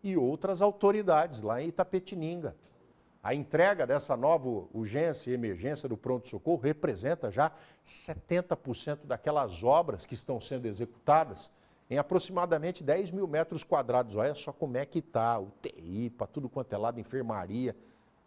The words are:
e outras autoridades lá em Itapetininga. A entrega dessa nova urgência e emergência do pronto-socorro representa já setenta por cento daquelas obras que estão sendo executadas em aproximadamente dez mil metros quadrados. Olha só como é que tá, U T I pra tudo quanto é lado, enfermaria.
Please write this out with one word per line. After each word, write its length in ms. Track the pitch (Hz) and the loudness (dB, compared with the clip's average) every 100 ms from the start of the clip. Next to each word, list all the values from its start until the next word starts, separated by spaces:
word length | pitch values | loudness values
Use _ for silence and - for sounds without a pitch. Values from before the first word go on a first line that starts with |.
e 140 | 202 180 | -2 2
outras 440 | 127 160 190 180 | 2 0 -2 2
autoridades 800 | 202 202 202 208 190 156 170 120 | 2 4 4 4 4 4 4 -2
lá 200 | 104 117 | -4 -2
em 80 | 165 | -2
Itapetininga. 840 | 165 180 185 185 185 160 175 143 - _ _ _ _ _ _ | -2 -2 -2 -4 -6 -6 -6 -8 -10 _ _ _ _ _ _
A 120 | 101 139 | -4 -2
entrega 500 | 147 151 185 190 123 | 2 4 6 4 2
dessa 320 | 143 139 123 | 0 0 2
nova 480 | 139 165 127 107 - | 4 4 2 -4 -4
urgência 560 | 113 107 131 165 143 123 | -6 -4 0 0 -2 -4
e 60 | 127 | -2
emergência 520 | 113 90 120 151 135 | -2 -4 -4 -4 -6
do 80 | 113 | -4
pronto-socorro 640 | 123 127 - 101 - 165 | -2 -4 -4 -6 -2 0
representa 720 | 131 151 147 98 123 165 113 | 0 0 -2 -2 -2 -2 -2
já 220 | 101 160 - - _ | 2 0 0 -20 _
setenta 760 | - - - 156 - 175 180 - | -14 -12 -10 -10 -2 0 0 -4
por 180 | - 120 | -4 -8
cento 300 | - 147 139 | -6 -8 -6
daquelas 580 | 120 - 151 123 85 | -4 0 0 0 0
obras 440 | 117 151 165 101 - | 4 6 4 -2 -8
que 80 | 117 | -12
estão 260 | - 123 | -8 -8
sendo 240 | - 131 120 | -6 -6 -6
executadas 840 | 98 117 - - 151 151 95 - _ _ _ - | -6 -8 -4 4 4 4 -4 -16 _ _ _ -4
em 120 | - | -2
aproximadamente 840 | 190 185 - 185 175 156 165 180 | 2 2 2 -2 2 0 0 -2
dez 280 | 139 165 196 | 2 2 0
mil 160 | 185 180 | -4 -2
metros 360 | 151 165 160 | 0 -2 -4
quadrados. 520 | - 151 120 123 117 104 | 0 0 2 2 2 0
Olha 180 | 131 | 0
só 180 | 147 - | -2 -8
como 240 | - 147 123 | -6 -4 -4
é 120 | 143 | -4
que 160 | 165 | -4
tá, 340 | - 120 117 117 | -2 0 2 0
U 140 | 98 - | -4 -10
T 100 | - - | -12 -10
I 320 | 85 98 120 | -8 -4 -4
pra 160 | - 107 | -4 -8
tudo 240 | 151 131 | -6 -8
quanto 240 | 143 123 | -6 -6
é 40 | 104 | -2
lado, 200 | 113 120 | -2 -4
enfermaria. 760 | - 135 117 107 90 110 127 - - _ _ _ | -6 -6 -4 -4 -4 -4 -4 -6 -14 _ _ _